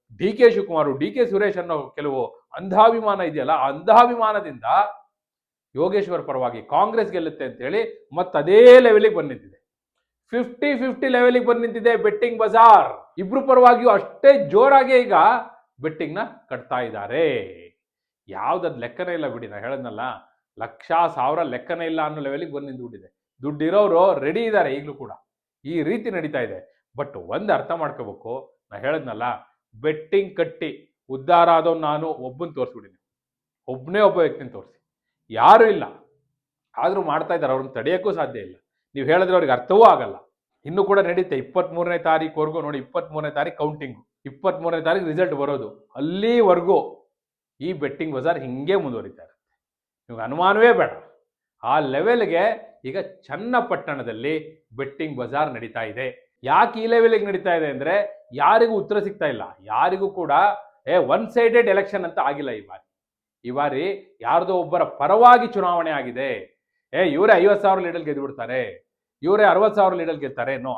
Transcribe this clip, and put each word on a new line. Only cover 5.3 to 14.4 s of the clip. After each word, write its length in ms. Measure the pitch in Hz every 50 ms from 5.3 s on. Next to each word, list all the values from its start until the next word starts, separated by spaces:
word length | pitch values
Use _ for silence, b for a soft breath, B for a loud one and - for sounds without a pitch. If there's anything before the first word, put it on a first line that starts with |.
| _ _ _ _ _ _ _ _ -
ಯೋಗೇಶ್ವರ್ 520 | 131 165 185 196 202 - 180 175 170 160
ಪರವಾಗಿ 340 | 151 135 127 127 117 110 113
ಕಾಂಗ್ರೆಸ್ 500 | 107 - 143 165 202 233 226 226 214 170
ಗೆಲ್ಲುತ್ತೆ 340 | 175 175 160 156 156 - 139
ಅಂತ 160 | 123 - -
ಹೇಳಿ 480 | 120 135 180 220 226 226 - - _ _ 135
ಮತ್ತ್ 220 | 170 185 185 -
ಅದೇ 420 | 151 147 165 196 220 247 247 247 254
ಲೆವೆಲ್‌ಗೆ 360 | 247 233 214 214 214 220 -
ಬಂದ್ 140 | 170 147 139
ನಿಂತಿದೆ. 300 | 123 - - - _ _ _ _ _ _ _ _ _ _ _ _ _ _ _ _
ಫಿಫ್ಟಿ 480 | 226 240 247 240 - - 285 294 277
ಫಿಫ್ಟಿ 300 | 226 254 262 - 254 277
ಲೆವೆಲ್‌ಗೆ 380 | 262 247 240 247 247 247 247 -
ಬಂದ್ 160 | 240 233 233
ನಿಂತಿದೆ 340 | 233 226 208 233 214 233 233
ಬೆಟ್ಟಿಂಗ್ 440 | 226 214 208 196 214 233 240 233 214
ಬಜಾರ್. 720 | 220 208 196 226 233 233 214 180 143 120 - - - _ _
ಇಬ್ರು 300 | - 196 185 220 269 269
ಪರವಾಗಿಯೂ 420 | 269 254 254 247 240 247 240 247 240
ಅಷ್ಟೇ 600 | 208 196 - - - - - 277 277 -